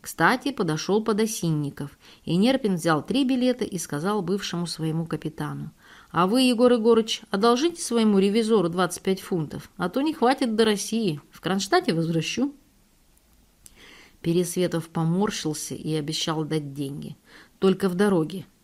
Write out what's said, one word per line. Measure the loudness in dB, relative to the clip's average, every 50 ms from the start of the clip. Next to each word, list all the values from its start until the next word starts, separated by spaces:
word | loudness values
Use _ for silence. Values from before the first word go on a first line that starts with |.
Кстати, | _ -14 -4 2 2 2 2 2 -2 -6
подошёл | -2 -2 -2 0 0 -2 -2 0 0 0 2
Подосинников, | 0 0 0 0 -2 -2 -4 -2 0 0 0 -2 -4 -6 -8 -12 -12 -12 _ _ -20 -20 -18 _
и | -2 0
Нерпин | 2 4 4 2 2 2 0 -2
взял | 0 2 0 0 0 0
три | -2 0 0 2
билета | 2 2 2 2 2 2 0 -2
и | -6 -6 -8
сказал | -8 -6 -6 -4 -4 -2 -2 -2
бывшему | -2 -2 -2 -2 -4 -6 -6 -4 -4
своему | -6 -6 -4 -4 -2 -2 -2 -4
капитану: | -4 -6 -6 -6 -8 -8 -6 -8 -8 -8 -8 -10 -12 -14 _ _ -20 -20 -20 -20 _
"А | 0 0 2
вы, | 2 4 4 4
Егор | 4 4 6 6 4 4
Егорыч, | 4 4 4 4 4 4 0 -4 -8 -8 _
одолжите | -4 2 4 4 4 4 2 0 -2 -2
своему | -6 -2 0 2 4 4 6 6
ревизору | 4 4 4 2 2 4 4 4 4 2
двадцать | 2 0 0 -2 -2 -4 -2
пять | -2 -2 -2
фунтов, | -2 -4 -2 -2 -2 -4 -6 -12 -14 -14 _
а | -4 -4 -2
то | -2 0
не | -2 -2 -2
хватит | 2 2 2 2 2 0 -2 2
до | 2 2
России, | 2 2 0 -2 -4 -4 -2 0 0 -2 -4 -8 _
в | _ -8
Кронштадте | -4 -2 -2 -2 0 2 2 2 2 2 0
возвращу". | 0 0 0 0 0 0 -2 -2 -2 -2 -2 -4 -8 _ _ _ _ _ _ _ _ _ _ _ _ _ _ _ _ _ _ _ _ _ -20 _ -20 -20 -20 -20 -20 -20 -20 _ _ _
Пересветов | 0 0 0 0 0 0 -2 -2 0 0 -2 -6 -4
поморщился | -4 -2 0 0 2 2 0 -2 -2 -4 -4 -6 -6 -6 -8 -10 -10
и | -8 -6 -4 -4
обещал | -4 -4 -4 -6 -6 -4 -4 -4 -4 -4
дать | -2 -4 -4 -4 -6 -8
деньги. | -8 -8 -6 -6 -10 -12 -14 -14 _ _ _ -20 -20 -20 _ _ _
"Только | 2 2 2 2 0 -2
в | 0
дороге. | 2 2 4 4 2 2 0 -4 -12 -14 -14 _ _